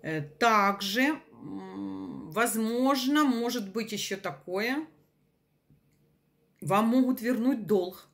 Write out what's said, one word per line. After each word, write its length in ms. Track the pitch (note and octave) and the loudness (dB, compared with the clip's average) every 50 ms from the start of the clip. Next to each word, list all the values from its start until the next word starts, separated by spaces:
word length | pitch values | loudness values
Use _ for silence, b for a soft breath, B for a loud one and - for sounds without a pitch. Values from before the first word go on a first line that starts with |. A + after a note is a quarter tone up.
| - | -4
Э, 160 | D#3 D#3+ D#3 | -4 -4 -4
также, 960 | D3 - - - - A#3 A3 G#3 G3 G3+ G3 G3 G3+ G3 G3 A#3+ C4 D4 D#4+ - - - | -4 -8 -2 2 4 6 6 6 4 4 2 0 -4 -2 2 2 2 2 0 -2 -8 -20
м, 960 | - A#2 B2+ - - - - F#3+ F#3+ G3 - G3 - F#3+ F#3+ - D3 C#3 - - | -20 -18 -14 -12 -12 -10 -12 -10 -10 -8 -8 -8 -8 -8 -10 -10 -10 -12 -12 -4
возможно, 920 | D#3 G#3 A#3 A#3 G#3 A3 A3 A3 A#3 A#3+ C4 C4+ C#4+ C4 B3 C4 D4 D4+ D4+ | 0 0 0 0 0 -2 -2 -2 0 2 2 2 2 2 0 2 2 4 4
может 480 | C4+ A#3 A3+ A#3 B3 - B3 G3+ F#3+ | 4 2 0 -2 -2 -2 -4 -6 -4
быть 200 | F#3 A#3 A3 A3 | -6 -6 -6 -4
ещё 260 | G#3+ G3 - - G3 | -6 -6 -4 -6 -6
такое. 680 | G3 - F#3 - - - - F3+ G3 A3 A#3+ C4+ D4+ D#4+ - _ _ _ _ _ _ _ _ _ _ _ _ _ _ _ _ - _ _ _ _ _ _ _ _ _ _ _ _ _ _ _ _ _ | -6 -6 -8 -8 -8 -10 -4 -2 -2 0 0 -2 -2 -4 -8 _ _ _ _ _ _ _ _ _ _ _ _ _ _ _ _ -20 _ _ _ _ _ _ _ _ _ _ _ _ _ _ _ _ _
Вам 240 | - D3 F#3+ G#3 A3 | -2 0 2 4 4
могут 340 | A3+ A#3+ C4 B3+ B3+ B3+ - | 4 4 4 4 2 0 0
вернуть 440 | A3 A#3+ B3+ G#3+ A#3 B3+ C#4 A3+ G3 | 0 -2 0 2 2 0 0 0 0
долг 420 | D#3 G#3 F#3+ F3+ F#3 F#3 - - _ | 2 2 2 2 -2 -8 -14 -20 _